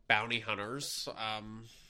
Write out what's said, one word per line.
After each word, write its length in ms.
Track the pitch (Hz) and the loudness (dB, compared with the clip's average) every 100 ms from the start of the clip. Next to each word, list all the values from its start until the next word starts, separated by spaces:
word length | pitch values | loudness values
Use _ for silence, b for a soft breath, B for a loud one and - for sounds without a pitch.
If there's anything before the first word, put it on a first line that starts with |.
| - | 4
bounty 320 | 107 113 117 | 4 6 0
hunters. 680 | 110 101 104 139 139 - - - | 0 0 -2 -4 -4 -4 -4 -2
Um, 460 | 110 107 107 110 113 b b | -2 -2 -4 -10 -12 b b